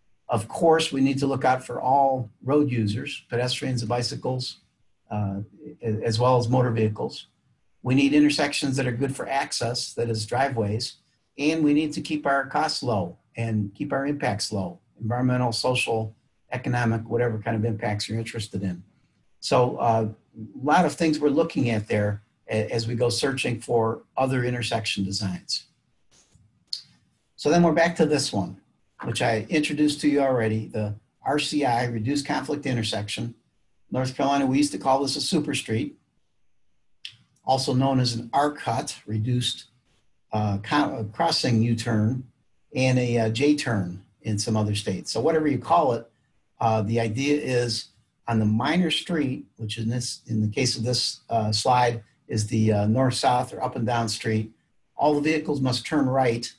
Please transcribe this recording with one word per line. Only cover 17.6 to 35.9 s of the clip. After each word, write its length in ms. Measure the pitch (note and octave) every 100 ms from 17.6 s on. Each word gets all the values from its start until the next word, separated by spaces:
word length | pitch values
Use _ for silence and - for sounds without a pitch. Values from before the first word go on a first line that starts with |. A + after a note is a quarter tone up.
| A2+
impacts 420 | G#2+ A2 G#2 -
you're 120 | A2
interested 440 | A2+ - G#2 F#2+
in. 200 | G2 F2+ - _ _ _ _ _
So, 380 | - C3 B2 -
uh, 320 | A#2 A2+ A2 - _ A2+
a 280 | A2 - C3+
lot 200 | E3+ E3
of 80 |
things 260 | - E3 D3
we're 100 | D3
looking 400 | C#3 E3 - A#2+
at 180 | A2+ G#2+
there 340 | G#2+ G#2 G#2 - _ -
a-, 220 | A2 G#2+
as 160 | A#2+ A2
we 80 | A#2+
go 140 | A#2+
searching 500 | - C#3 C3 C3 A2+
for 440 | - A#2+ A2+ - - -
other 260 | C3 C3
intersection 600 | B2 B2 A2 A2+ G#2+ -
designs. 600 | F#2+ G2+ G2 F2 - - - _ _ _ _ _ _ _ _ _ _ - - _ _ _ _ -
So 140 | D3
then 140 | E3+
we're 100 | E3+
back 220 | D#3 E3+ F3
to 80 | D3+
this 280 | D3 -
one, 240 | G#2 F2 F2 _ _ _ -
which 180 | - A2
I 240 | A#2+ A2 A2
introduced 520 | D#3 D3 D3 D3+ D3
to 80 | D3
you 120 | C#3+
already, 460 | C3+ B2+ A2 A2 -
the 280 | A2 G#2 G#2 _ _ B2+
R 140 | D3
C 260 | D3 D3+ C3+
I, 200 | A#2+ B2
Reduced 400 | A#2 A2+ D3 C#3
Conflict 400 | C#3+ - C#3+ C3+
Intersection. 720 | A#2+ G#2+ G#2+ G#2 - A#2+ - _ _ _ _ _
North 240 | B2+ C3 -
Carolina, 300 | C3+ C#3 C3+
we 120 | C3+
used 140 | D3
to 80 | D3
call 220 | C3+ C3+
this 140 | C#3 C#3+
a 60 |
super 320 | - E3 D3
street, 440 | B2+ - A2+ -